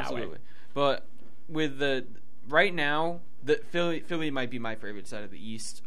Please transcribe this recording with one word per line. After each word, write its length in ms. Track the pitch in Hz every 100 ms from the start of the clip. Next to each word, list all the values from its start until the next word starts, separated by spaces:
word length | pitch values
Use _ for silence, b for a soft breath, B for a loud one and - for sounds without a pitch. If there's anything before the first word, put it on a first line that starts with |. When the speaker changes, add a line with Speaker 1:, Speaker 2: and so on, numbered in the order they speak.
| 135
Speaker 1:
way. 100 | 123
Speaker 2:
Absolutely. 180 | 95 - b b b
But 320 | 139 143 - - - - - -
with 320 | 156 151 135
the, 260 | 143 131 127 - - - 117
right 240 | 151 190
now, 480 | 175 143 151 165 170 - -
the 140 | 135 151 -
Philly, 320 | 175 170 160
Philly 300 | - 170 156
might 180 | 135 123
be 100 | 123
my 160 | 113 107
favorite 320 | 101 104 92
side 160 | 107
of 80 | 104
the 80 | 101 110
East. 320 | 110 98 -